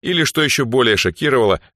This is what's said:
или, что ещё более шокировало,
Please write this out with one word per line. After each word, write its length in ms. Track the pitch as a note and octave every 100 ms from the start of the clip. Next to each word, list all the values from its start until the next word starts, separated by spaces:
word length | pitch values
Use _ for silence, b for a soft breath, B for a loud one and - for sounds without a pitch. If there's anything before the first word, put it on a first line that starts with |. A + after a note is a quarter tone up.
или, 200 | - F3
что 200 | D3+ -
ещё 240 | D3+ - B2
более 300 | B2+ A#2 G#2
шокировало, 640 | F#2+ - D3+ C3 G#2+ F2+ b